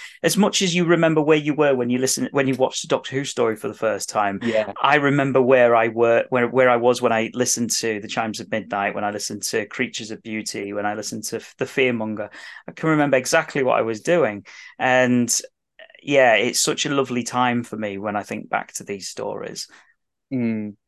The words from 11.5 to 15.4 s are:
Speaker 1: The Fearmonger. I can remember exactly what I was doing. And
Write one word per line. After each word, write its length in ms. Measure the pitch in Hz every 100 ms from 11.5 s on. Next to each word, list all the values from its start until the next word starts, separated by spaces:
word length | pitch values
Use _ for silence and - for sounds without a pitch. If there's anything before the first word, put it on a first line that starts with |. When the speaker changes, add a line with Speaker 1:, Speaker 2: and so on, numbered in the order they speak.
| -
Speaker 1:
The 80 | 131
Fearmonger. 640 | - 127 117 110 104 104 - - - -
I 60 |
can 160 | - 160
remember 300 | 156 143 135
exactly 440 | 127 165 156 -
what 160 | 127 113
I 40 |
was 180 | 113 110
doing. 460 | 127 175 123 101 - - - -
And 580 | 127 127 127 123 120 -